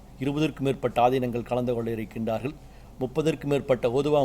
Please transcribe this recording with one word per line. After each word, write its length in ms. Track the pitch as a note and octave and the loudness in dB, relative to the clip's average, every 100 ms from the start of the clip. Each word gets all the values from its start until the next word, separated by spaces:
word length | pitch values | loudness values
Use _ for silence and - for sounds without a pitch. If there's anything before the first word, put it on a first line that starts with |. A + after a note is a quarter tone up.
| - - | -18 -6
இருபதற்கும் 440 | C3+ C#3+ D#3 B2+ C3 | -2 0 0 0 -2
மேற்பட்ட 320 | - B2 A#2 | 0 0 4
ஆதீனங்கள் 440 | B2 C3 B2 A#2 G#2+ | 4 4 0 -4 -2
கலந்து 240 | A#2+ B2 A#2 | -2 0 -2
கொள்ள 120 | A#2 A2+ | -2 -4
இருக்கின்றார்கள். 580 | G#2 A#2 A2+ A2 C3 - - - - - | -6 -4 -2 -2 -4 -10 -16 -20 -16 -6
முப்பதற்கும் 500 | B2+ - D#3 D3 C#3+ | -4 -2 0 0 0
மேற்பட்ட 340 | C#3 C3+ B2 B2 C3 | 0 2 2 2 2
ஓதுவா 240 | D3 D3 | 2 4